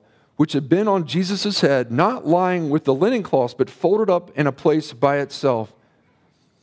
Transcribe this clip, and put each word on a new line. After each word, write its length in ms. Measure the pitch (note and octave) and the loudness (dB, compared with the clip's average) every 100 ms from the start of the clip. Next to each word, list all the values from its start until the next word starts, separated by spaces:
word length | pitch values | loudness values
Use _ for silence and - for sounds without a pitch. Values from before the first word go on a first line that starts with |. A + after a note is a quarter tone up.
| _ _ _ | _ _ _
which 200 | - D3+ | -2 0
had 140 | - C#3 | 0 0
been 200 | F3 G#3+ | 0 2
on 180 | G3 D3+ | 0 0
Jesus' 540 | D3 F#3 G3 G#3 F#3+ | -2 -2 -4 -4 -2
head, 320 | E3+ C#3 A#2 | 0 0 0
not 340 | A#2 F#3 B3+ - | 0 0 0 0
lying 420 | E3+ F#3 F3+ D#3 | 2 2 0 0
with 140 | D3+ | -2
the 120 | - | 0
linen 280 | C3+ G3 B3+ | 2 2 0
cloths, 320 | F3 C3+ B2 | 0 0 0
but 160 | - C3 | -2 -4
folded 400 | - E3+ G#3 G#3+ | -2 0 0 2
up 260 | F3 - - | 0 -2 -2
in 120 | C#3+ | -2
a 40 | |
place 400 | C3 D#3+ D3+ C#3+ | 0 0 0 -4
by 260 | B2 C#3 C#3+ | -2 0 0
itself. 540 | C#3 - C#3 A#2 A2 _ _ _ _ _ _ _ _ _ | -4 -2 -2 0 -4 _ _ _ _ _ _ _ _ _